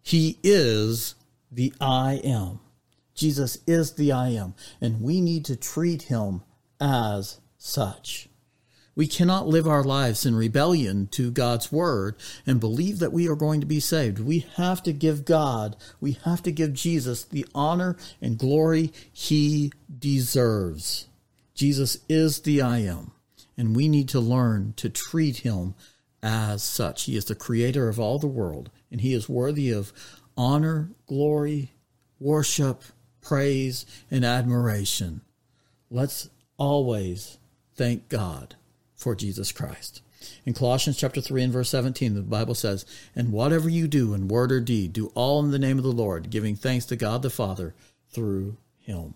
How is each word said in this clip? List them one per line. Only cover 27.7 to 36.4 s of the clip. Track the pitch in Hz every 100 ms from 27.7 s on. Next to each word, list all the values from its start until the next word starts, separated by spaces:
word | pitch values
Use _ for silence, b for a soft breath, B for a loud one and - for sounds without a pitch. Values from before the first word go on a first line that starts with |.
| 135 120
of | 110
all | 110 139
the | 147
world, | 127 92 76 - b b
and | 120
he | 123
is | 123 110
worthy | 131 127 147 135
of | 110 101 - B B B -
honor, | 123 147 160 160 156 - _
glory, | 139 147 151 147 151 135 _ _ _ _ _
worship, | 139 151 147 - 139 127 - - _ _
praise, | - 143 143 135 131 127 - B B
and | 139
admiration. | 123 123 123 123 120 104 98 - 92 80 - _ _ _ _ _ _
Let's | 120 139 - - _